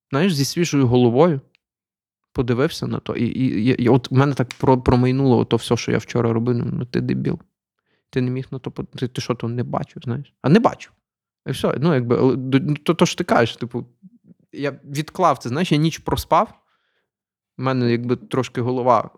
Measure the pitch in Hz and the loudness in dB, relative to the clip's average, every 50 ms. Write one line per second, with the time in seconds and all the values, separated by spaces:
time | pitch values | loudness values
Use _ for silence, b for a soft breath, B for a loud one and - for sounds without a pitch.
0 | _ - 131 139 180 202 160 139 135 - - 170 170 - 151 139 135 113 123 127 | _ -4 -2 0 2 2 2 0 -2 -2 0 -2 -2 0 2 2 2 4 4 4
1 | 123 117 117 131 165 180 147 135 - _ _ _ _ _ _ _ _ _ _ _ | 4 4 6 4 4 4 2 -2 -6 _ _ _ _ _ _ _ _ _ _ _
2 | _ _ _ _ _ _ - 143 123 120 120 120 143 170 - - 127 123 113 113 | _ _ _ _ _ _ -4 -4 -2 0 0 0 0 -2 -2 -6 -6 -6 -6 -6
3 | - - - - 120 - - - 131 127 - 98 107 127 - - 120 113 131 131 | -6 -6 -4 -2 -2 -2 -2 -2 -2 -2 0 0 0 0 0 2 4 4 4 4
4 | - - 131 131 139 147 131 - 127 - - - - 135 131 127 123 139 127 123 | 2 0 2 2 2 2 2 -2 -4 -6 -4 -2 2 2 2 4 4 2 2 4
5 | 127 127 127 135 139 131 117 117 117 - 117 117 - - 120 - - 123 120 117 | 4 2 2 2 2 4 4 4 2 2 0 -2 0 -2 -2 -2 0 -2 -2 -2
6 | - - - 127 117 117 113 113 117 123 123 120 123 123 - - 123 120 - 123 | -2 -2 -2 -2 0 0 0 0 0 0 -2 -2 -2 -4 -4 -6 -6 -4 -4 -4
7 | 127 127 131 131 - - - - - _ _ _ _ _ _ _ _ _ _ _ | -2 -2 -2 -2 -2 -4 -6 -6 -10 _ _ _ _ _ _ _ _ _ _ _
8 | _ _ - 131 127 123 127 131 131 - 139 127 - - - - - - _ - | _ _ -4 -4 -2 -2 -4 -6 -8 -10 -14 -12 -12 -10 -10 -10 -12 -12 _ -8
9 | 131 120 - 131 - - 120 - 120 113 120 123 120 139 139 - - - - - | -8 -6 -6 -8 -4 -4 -6 -4 -4 -6 -4 -6 -6 -4 -4 -4 -4 -6 -12 -14
10 | - 127 120 143 143 _ _ _ - - 175 233 240 - - - - - _ _ | -8 -8 -8 -8 -10 _ _ _ 2 4 6 6 6 4 -2 -2 -16 -20 _ _
11 | _ _ _ _ _ _ _ _ _ - 135 - - 175 - 120 143 175 151 127 | _ _ _ _ _ _ _ _ _ -8 -6 -4 -2 -2 -2 0 0 2 2 0
12 | 120 120 120 - 123 131 123 135 127 131 127 139 - 143 147 - - - 165 - | 2 0 2 2 4 2 2 0 -2 0 0 0 0 0 -6 -4 -2 -4 2 2
13 | 180 - - - 180 - 226 - - - - - 127 - - 120 123 _ _ _ | 2 0 0 -6 -2 0 2 2 2 0 -2 -8 -12 -8 -8 -10 -12 _ _ _
14 | _ - _ _ _ _ - _ _ _ - - 143 139 131 - _ 143 143 147 | _ -20 _ _ _ _ -20 _ _ _ -12 -8 -8 -8 -8 -10 _ -10 -8 -8
15 | 156 - - 185 180 156 131 - - 120 123 156 185 - 156 147 156 165 - - | -8 -8 -4 0 2 2 0 0 -4 -6 -4 -4 0 0 2 2 2 0 -2 -4
16 | - - 127 - - - 156 175 220 - - _ _ _ _ _ _ _ _ _ | -4 -4 -4 -4 0 0 2 2 2 0 -6 _ _ _ _ _ _ _ _ _
17 | _ _ _ _ _ _ _ _ _ _ _ - 127 131 131 127 120 120 120 117 | _ _ _ _ _ _ _ _ _ _ _ -4 -2 0 0 2 2 0 0 0
18 | 120 120 123 - 107 - - 131 120 - - 131 113 127 127 127 120 127 117 104 | 0 -2 -4 -4 -4 -6 -4 -4 -4 -4 -4 -6 -4 -4 -4 -2 2 2 2 2
19 | - - _ | 2 -2 _